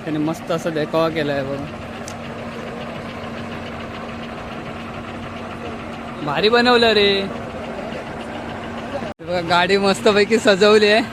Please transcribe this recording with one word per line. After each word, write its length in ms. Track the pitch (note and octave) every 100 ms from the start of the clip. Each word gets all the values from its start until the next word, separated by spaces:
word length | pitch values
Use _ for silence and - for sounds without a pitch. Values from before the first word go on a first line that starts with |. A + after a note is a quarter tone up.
त्याने 140 | - D#3
मस्त 340 | D3+ D#3+ -
असा 180 | E3 E3+
देखावा 400 | D#3 D3+ D#3+ E3
केला 240 | D#3+ D3
आहे 100 | C#3+
बघा. 360 | C3+ C#3 - - - - - - - - - - - - - - - - - - - - - - - - - - - - - - - - - - - - - - - - D#3 - - - - - D3
भारी 240 | C#3+ G3
बनवलं 380 | A#3+ A#3+ B3 A#3
रे. 340 | G#3 G3+ G3
हे 2000 | F#3+ - - - - - - - - - - - - - - - - C4+ A3+ - D#3+
बघा 160 | F3+
गाडी 360 | E3+ F3 F3+ G3
मस्तपैकी 600 | G3 F#3+ A#3 G3+ G3+ A3
सजवली 500 | A3+ G3 G#3 G#3+ G#3
आहे. 140 | G#3+ A3+